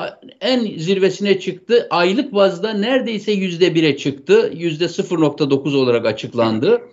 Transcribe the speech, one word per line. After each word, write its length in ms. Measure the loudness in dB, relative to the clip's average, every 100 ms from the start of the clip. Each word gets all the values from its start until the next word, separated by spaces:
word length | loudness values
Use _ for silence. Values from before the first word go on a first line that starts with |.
| -4 -12 -20 -6
en 380 | -2 0 -2 -4
zirvesine 600 | -2 0 0 -2 0 0
çıktı. 460 | -2 -10 0 0 2
Aylık 440 | 0 2 0 -2
bazda 380 | 2 2 2 -4
neredeyse 600 | -2 0 0 -2 -6 -2
yüzde 420 | -2 -2 2 2
bire 220 | 4 2 0
çıktı. 560 | -4 -6 2 4 4
Yüzde 340 | -2 -4 -2 -4
sıfır 320 | -4 -4 0
nokta 300 | 0 0 0
dokuz 240 | 0 0
olarak 320 | 0 2 2 0
açıklandı. 760 | -4 -6 0 0 2 2 0 -2